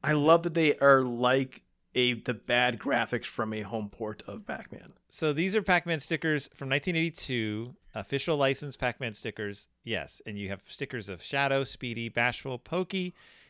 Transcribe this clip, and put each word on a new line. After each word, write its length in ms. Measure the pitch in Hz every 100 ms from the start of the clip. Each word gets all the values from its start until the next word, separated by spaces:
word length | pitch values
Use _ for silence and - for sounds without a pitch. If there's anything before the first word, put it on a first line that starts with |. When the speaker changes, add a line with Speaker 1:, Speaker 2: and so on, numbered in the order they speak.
Speaker 1:
I 100 | 143
love 300 | 151 151 170
that 100 | 170
they 220 | 160 156 139
are 240 | 139 135
like 600 | 127 120 123 135 131 - _ _ _
a, 200 | 127 123
the 180 | 117 -
bad 460 | 110 - 123 123 117
graphics 480 | 269 120 113 117 -
from 260 | - 110
a 80 | 107
home 300 | 101 110 104
port 320 | - 107 104 -
of 200 | 107 -
Pac-Man. 480 | - - - - - _
Speaker 2:
So 240 | - 156
these 200 | 143 185
are 60 | 214
Pac-Man 380 | 190 175 170 156
stickers 480 | - 160 160 151 -
from 160 | - 135
nineteen 260 | 143 185 165
eighty-two, 800 | 165 - - 123 107 104 123 - -
official 440 | 107 - 139 - 147
license 400 | 135 135 147 -
Pac-Man 340 | 127 - 120
stickers. 560 | 104 113 - 104 101 - _
Yes, 380 | 117 98 69 -
and 140 | 113 104
you 100 | 98
have 140 | 98 -
stickers 440 | - 139 123 98
of 120 | 87
Shadow, 420 | - 139 139 139
Speedy, 440 | 131 - 123 113 117
Bashful, 500 | 120 123 - 135 123
Pokey, 540 | - 180 180 190 180 - - - _